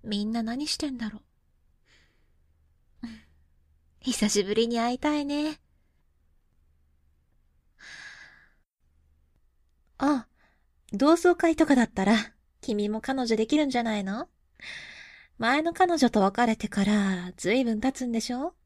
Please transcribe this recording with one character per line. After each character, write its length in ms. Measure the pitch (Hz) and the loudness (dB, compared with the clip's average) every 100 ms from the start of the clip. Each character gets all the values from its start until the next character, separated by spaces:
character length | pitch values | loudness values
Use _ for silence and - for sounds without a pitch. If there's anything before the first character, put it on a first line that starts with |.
み 200 | 226 202 | -4 -4
ん 60 | 208 | -2
な 140 | 233 | -4
何 240 | 220 247 302 | -4 -6 -6
し 80 | - | -4
て 140 | 302 | -6
ん 60 | 247 | -4
だ 140 | 220 | -8
ろ 120 | 208 _ _ _ _ _ _ _ _ _ _ _ _ _ _ _ _ _ _ | -10 _ _ _ _ _ _ _ _ _ _ _ _ _ _ _ _ _ _
う。 40 | 233 220 _ _ _ _ _ _ _ _ | -18 -18 _ _ _ _ _ _ _ _
久 300 | 262 - 208 | -6 -2 0
し 160 | 202 | 0
ぶ 100 | 190 | 0
り 140 | 208 233 | 0 0
に 100 | 233 | 0
会 160 | 240 | -2
い 60 | 254 | 0
た 160 | 302 302 | 0 0
い 100 | 285 | -2
ね。 320 | 294 302 302 _ _ _ _ _ _ _ _ _ _ _ _ _ _ _ _ _ _ _ _ _ _ - - - - - - _ _ _ _ _ _ _ _ _ _ _ _ _ _ _ - | -2 -4 -8 _ _ _ _ _ _ _ _ _ _ _ _ _ _ _ _ _ _ _ _ _ _ -20 -20 -20 -20 -20 -20 _ _ _ _ _ _ _ _ _ _ _ _ _ _ _ -2
あ、 300 | 277 277 - _ _ _ _ _ _ | 0 0 -4 _ _ _ _ _ _
同 240 | 202 330 339 | 2 4 6
窓 180 | 359 | 4
会 220 | 349 330 320 | 4 2 2
と 100 | 311 | 4
か 80 | |
だ 80 | 262 | 4
っ 60 | 220 | 4
た 160 | - | 0
ら、 280 | 190 220 - _ _ _ | 2 2 0 _ _ _
君 280 | - 208 208 | -6 -2 -2
も 120 | 220 | -4
彼 260 | - 269 233 | -4 -4 0
女 80 | |
で 140 | 220 220 | 0 2
き 100 | 302 | 2
る 80 | 285 | 2
ん 40 | |
じ 80 | 247 | 0
ゃ 40 | |
な 160 | 233 214 | -2 -2
い 60 | |
の？ 240 | 190 214 349 _ _ - - - - - - - - - | -4 -6 -10 _ _ -20 -18 -16 -18 -20 -20 -20 -20 -4
前 260 | 226 277 | 0 2
の 100 | 320 | 0
彼 260 | 339 370 330 | 2 2 4
女 120 | 240 | 4
と 100 | 214 | 4
別 260 | 196 196 240 | 2 2 0
れ 80 | |
て 140 | 220 214 | 0 -4
か 160 | - | -2
ら、 480 | 196 208 196 180 180 - | 2 2 0 -2 -8 -6
ず 180 | 180 | -2
い 100 | 247 | 0
ぶ 100 | 240 | 0
ん 60 | 220 | 0
経 120 | 262 | -2
つ 140 | 262 254 | -4 -4
ん 60 | |
で 80 | 226 | -4
し 120 | - | -4
ょ？ 220 | 247 320 _ | -6 -8 _